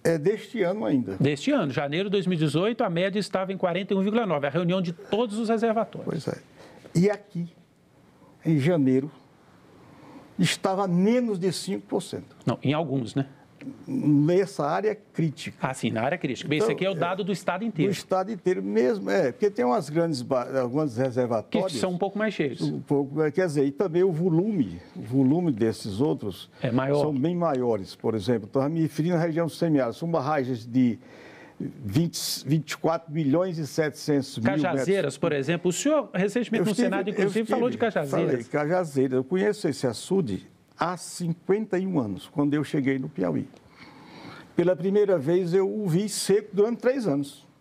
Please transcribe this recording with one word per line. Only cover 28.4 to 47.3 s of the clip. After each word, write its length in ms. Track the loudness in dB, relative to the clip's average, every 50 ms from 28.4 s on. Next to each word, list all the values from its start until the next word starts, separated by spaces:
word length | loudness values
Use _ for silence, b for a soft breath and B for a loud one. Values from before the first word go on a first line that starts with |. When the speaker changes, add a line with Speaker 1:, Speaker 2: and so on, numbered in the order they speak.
| -2
Speaker 1:
estou 200 | -2 0 0 0 0
me 120 | 0 0
referindo 340 | 0 0 0 -2 0 2 2
à 40 | 2
região 280 | 2 0 0 0 -2
semiárido, 480 | -2 -2 -2 0 2 4 4 2 2 -2
são 160 | -4 -4 -2
barragens 540 | 0 0 0 0 0 0 0 -2 -4 -6 -6
de 340 | 0 2 4 4 4 2 -2 B B B B B B B B B B B
vinte, 640 | -10 -10 -10 -10 -10 -8 0 0 0 0 0 -2 -6 -6 -6 -8 -6 -2
vinte 260 | 0 0 0 0 -4
e 60 | -10
quatro 360 | -2 -2 -2 -2 -2 -6 -6 -4
milhões 440 | -2 2 2 2 2 2 0 -2
e 80 | -6 -8
setecentos 760 | -4 -2 -2 -2 -2 -2 -6 -2 0 0 0 0 -2 -6 -2
mil 40 | 0
metros 200 | 0 2 2 0
Speaker 2:
Cajazeiras, 540 | 0 0 0 0 2 2 0 0 -2 -4
por 140 | -2 -2 -2
exemplo, 380 | 0 -2 0 -2 -2 0 0 -2
o 40 | -2
senhor 360 | 0 2 2 2 2 0 -2 -2
recentemente 460 | 0 0 0 0 -2 -2 0 0 0
Speaker 1:
Eu 60 | 2
Speaker 2:
no 60 | 2
Speaker 1:
estive, 140 | 2 2 2
Speaker 2:
Senado, 220 | 0 0 -2 -2
Speaker 1:
eu 60 | -2 0
Speaker 2:
inclusive, 260 | 0 0 2 2 0
Speaker 1:
estive, 100 | 0 0
Speaker 2:
falou 200 | 0 0 0 0
de 80 | 0
Cajazeiras. 520 | 0 -2 0 0 -2 -2 0 0 0 2 0
Speaker 1:
falei, 140 | 0 -2 -4
Cajazeiras. 720 | -2 -2 -2 0 2 0 0 0 0 0 2 2 2 2
Eu 80 | 0 0
conheço 460 | 0 0 2 2 0 0 0 -2 -2
esse 180 | -2 0 -2
açude 640 | -2 -2 -2 -4 0 0 0 2 0 -4 -6 -6 -12 -20 _ _ _ _
há 220 | -2 -2 -2 -2
cinquenta 800 | -6 -10 -14 -10 -6 -4 -4 -4 -4 0 0 0 0 0 -2 -2
e 80 | -2 -2
um 140 | 0 0 0
anos, 280 | 0 -2 -6 -8 -10
quando 280 | -8 -2 0 0 2 2
eu 80 | 0 -2
cheguei 340 | -2 -2 0 0 0 0
no 100 | 0 -4
Piauí. 400 | -8 -4 -2 -2 0 0 -2 -4 -6 -14 -20 -20 B B B B B B B B B B B B B B B B B 0
Pela 200 | 2 2 2 2
primeira 420 | 2 0 2 4 4 4 4 4
vez 360 | 2 2 2 2 2 2 2 2
eu 180 | 2 2 2
o 160 | -2 -2 -2
vi 220 | 2 2 2 0 0
seco 400 | -4 -4 2 2 2 2 2 -2
durante 280 | 2 2 2 2 2 0
três 280 | 0 0 0 2 0
anos. 400 | 0 0 0 -2 -4